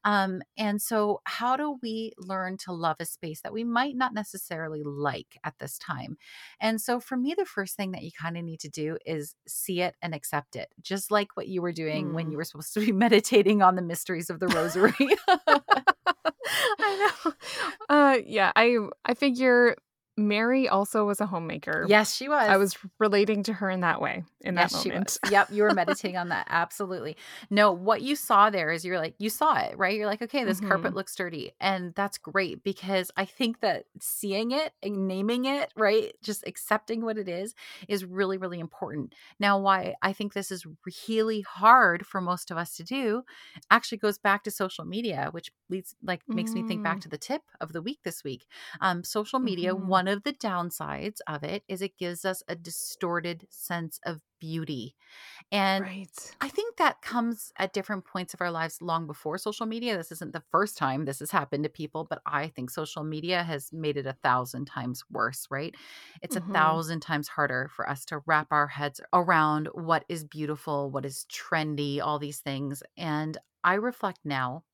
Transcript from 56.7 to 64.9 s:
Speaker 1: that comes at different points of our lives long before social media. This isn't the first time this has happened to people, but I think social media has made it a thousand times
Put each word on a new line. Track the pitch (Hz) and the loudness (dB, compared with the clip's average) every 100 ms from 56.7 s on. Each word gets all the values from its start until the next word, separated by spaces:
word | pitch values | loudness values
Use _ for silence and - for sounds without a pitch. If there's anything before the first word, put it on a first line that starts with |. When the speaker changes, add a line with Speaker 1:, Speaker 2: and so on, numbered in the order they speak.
| - | 2
Speaker 1:
that | 302 - | 2 2
comes | - 240 233 226 - - | -4 -2 -2 -4 -12 -6
at | 190 | -4
different | 202 190 196 | -4 -6 -8
points | - 185 180 | -6 -8 -8
of | - | -6
our | 175 | -4
lives | 165 165 - | -2 -4 -6
long | 170 165 160 | -4 -2 -4
before | 156 156 180 | -8 -6 -4
social | 214 214 220 | -6 -6 -6
media. | 226 240 196 | -4 -4 -4
This | 165 | -6
isn't | 165 202 | -10 -10
the | 160 _ | -10 _
first | 165 208 - | 2 2 0
time | 139 135 147 | -2 0 -4
this | 139 | -6
has | 147 | -2
happened | 170 143 143 | -2 0 -2
to | 151 | -2
people, | - 151 156 | -6 -8 -8
but | 156 156 - | -8 -6 -4
I | 143 156 | -4 -4
think | - 127 | -8 -8
social | - 156 160 | -6 -8 -8
media | 151 156 170 180 | -6 -6 -2 -2
has | 170 147 - | 0 -6 -8
made | 160 156 139 | -4 -2 -2
it | 135 | -6
a | 131 | -2
thousand | 139 127 127 127 139 | 2 2 0 -8 -8
times | - 123 | -6 -6